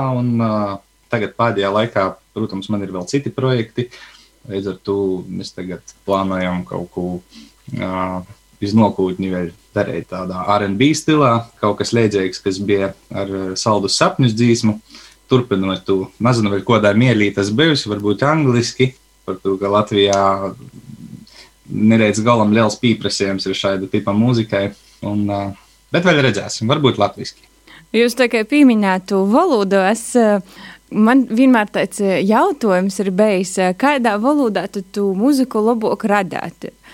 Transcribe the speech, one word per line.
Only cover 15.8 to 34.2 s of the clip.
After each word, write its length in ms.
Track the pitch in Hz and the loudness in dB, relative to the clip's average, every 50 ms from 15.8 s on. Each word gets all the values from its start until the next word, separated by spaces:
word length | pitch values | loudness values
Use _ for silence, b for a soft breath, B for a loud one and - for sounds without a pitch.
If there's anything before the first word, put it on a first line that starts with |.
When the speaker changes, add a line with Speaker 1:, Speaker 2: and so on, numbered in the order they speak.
| - | -2
Speaker 1:
to, 220 | - 98 95 92 - - - | -2 -2 -2 -2 -4 -6 -2
nezinu, 380 | 107 123 127 117 107 101 101 | 0 2 2 2 0 0 -2
vēl 100 | 98 95 | -2 0
kādā 280 | - 117 107 104 101 101 | 2 2 4 4 4 4
mielī 340 | 107 123 131 120 107 104 101 | 4 4 4 4 2 2 0
tas 220 | 98 101 98 101 107 | 0 -2 -2 -2 0
bijusi, 360 | 123 156 165 151 135 - 107 | 2 2 2 2 0 -2 -4
varbūt 340 | 107 101 104 104 101 101 131 | -6 -2 -2 -2 0 0 0
angliski, 680 | 143 156 160 147 131 120 120 117 - - - 127 131 - - _ _ _ _ _ - | 2 2 2 2 2 2 2 0 -2 0 0 0 0 0 -6 _ _ _ _ _ -10
par 100 | 95 95 - | -10 -4 -2
to, 140 | 98 98 95 | -2 -2 -2
ka 100 | 101 98 | 0 0
Latvijā 520 | 101 104 104 - 104 101 101 101 98 98 98 98 98 98 98 95 90 - - - - - - - - - - - - - - B B B B B B _ _ | 2 2 0 2 2 2 2 4 4 2 2 2 0 0 -4 -6 -8 -12 -16 -20 -20 -20 -20 -20 -20 -20 -20 -20 -20 -20 -20 B B B B B B _ _
neredz 560 | - - 101 104 110 113 113 110 104 101 107 107 | -10 -4 0 2 4 4 4 4 2 0 0 2
galam 300 | 120 120 113 107 104 104 | 2 2 2 2 2 4
liels 220 | 113 113 107 - - | 2 2 2 0 0
pieprasījums 680 | - 120 107 - - 101 - - 101 98 98 95 - 95 | 0 0 0 0 -2 -6 -4 -2 -2 -2 -4 -4 -4 -6
ir 100 | 95 - | -6 -4
šāda 320 | - 98 98 95 95 95 | -2 -2 -2 -4 -4 -4
tipa 220 | - 107 104 101 98 | -4 -4 -2 0 0
mūzikai, 540 | 104 117 123 123 117 110 113 104 98 98 104 104 - _ _ _ _ - | 2 2 2 2 0 0 -2 -2 -2 -2 -4 -6 -10 _ _ _ _ -8
un, 220 | 101 104 104 104 104 | -6 -4 -2 -2 -2
ā, 140 | 101 101 101 98 98 b b b b b _ _ | -4 -4 -6 -8 -10 b b b b b _ _
bet 160 | - 170 170 185 | -2 0 2 2
vēl 140 | 165 147 135 | 4 4 2
redzēsim, 460 | 131 104 98 98 101 - - 113 113 | 2 0 -2 -4 -8 -8 -6 -2 -2
varbūt 280 | 143 156 147 123 104 - | 0 2 2 2 2 2
latviski. 420 | 101 98 - 104 101 - - _ _ _ _ _ B B B B B _ | 0 0 -2 -6 -14 -14 -16 _ _ _ _ _ B B B B B _
Speaker 2:
Jūs 240 | - 220 233 247 233 | 0 0 2 2 2
tā 120 | - 254 233 | 0 0 0
kā 160 | - 226 220 | 0 -2 -2
pieminētu 840 | 220 285 294 294 254 233 214 208 190 185 185 185 - 202 190 190 196 | 0 4 4 6 6 6 4 2 2 0 0 -2 -2 0 0 2 2
valodu, 540 | 214 294 359 370 277 214 202 190 196 196 185 | 2 2 2 2 2 0 2 2 2 2 2
es, 260 | 190 226 226 - - - | 2 0 -2 -4 -2 2
ā, 240 | 247 226 214 208 196 185 B B B B B B B _ | 2 4 4 2 0 -2 B B B B B B B _
man 400 | _ - 208 214 220 254 277 247 - | _ 0 2 4 4 4 4 2 2
vienmēr 400 | 220 226 269 262 254 226 208 202 | 2 2 4 6 6 4 2 0
tāds, 320 | - 190 165 202 - - | -2 -2 -2 -2 -2 -2
ā, 220 | 202 196 185 143 185 | -2 0 0 0 2
jautājums 760 | 196 214 240 320 302 294 285 247 214 185 180 185 196 190 - 196 | 2 2 2 2 2 0 0 0 0 2 2 0 0 -2 -2 -4
ir 80 | 196 | -2
bijis, 420 | 185 180 214 220 202 180 190 - - - | 0 2 2 2 2 0 -2 -2 -2 -2
ā, 120 | 185 180 180 | 0 0 0
kādā 400 | 185 262 277 294 269 233 233 202 | 0 0 0 2 2 0 0 0
valodā 520 | 208 | 0